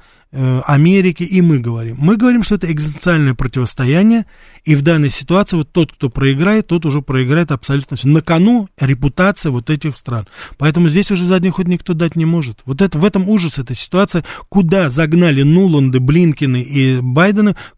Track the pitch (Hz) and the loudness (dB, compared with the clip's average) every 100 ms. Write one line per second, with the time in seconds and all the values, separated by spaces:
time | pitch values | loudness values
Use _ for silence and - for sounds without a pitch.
0 | _ _ _ 135 131 127 139 143 160 196 | _ _ _ -4 -2 -2 0 2 4 4
1 | 185 156 170 185 170 143 117 117 113 117 | 2 -2 -2 2 2 2 -2 -6 -8 -2
2 | 156 220 247 240 - 208 170 151 151 143 | 0 2 2 2 0 -2 -2 -4 -6 -4
3 | 180 160 143 123 120 131 120 - 127 160 | -2 2 0 0 -4 -4 -4 -2 0 2
4 | 214 233 202 - - - - 143 143 165 | 4 2 -2 -14 -20 -8 0 2 2 2
5 | 143 - 131 180 208 175 147 180 156 - | 0 -4 -2 0 0 -2 -2 -2 -2 -2
6 | 135 135 135 135 185 214 - 170 156 143 | -6 -2 0 2 2 0 0 -2 -2 -4
7 | 139 131 127 156 160 139 - 143 135 131 | -2 -2 0 0 -2 -4 -4 -4 -4 -4
8 | 131 156 - 165 202 247 196 - 131 131 | 2 2 2 2 2 2 -2 -4 -2 0
9 | 143 - 185 190 156 123 117 151 156 - | -2 0 0 0 -4 -4 -4 -4 -6 -8
10 | - 120 101 - - - 139 170 175 165 | -8 -8 -8 -16 -18 -4 0 2 2 2
11 | 202 190 180 185 185 170 175 175 - 165 | 0 0 0 0 0 -2 -2 -2 -4 -2
12 | 170 165 160 170 131 107 - 139 190 151 | -2 -2 -2 -2 -4 -8 -6 -2 -2 0
13 | 202 202 190 214 170 139 123 123 - 180 | 0 0 0 0 -2 -6 -8 -10 -4 -2
14 | 196 175 - - - 202 170 190 147 123 | 0 -2 -6 -12 -4 0 2 2 0 -2
15 | 160 165 175 135 143 170 190 151 131 131 | 0 2 2 2 4 4 4 2 2 0
16 | 127 160 175 147 139 127 123 139 131 131 | 2 2 2 0 -2 -2 -2 0 0 0
17 | 127 127 190 208 208 - - | -2 0 2 2 0 -2 -10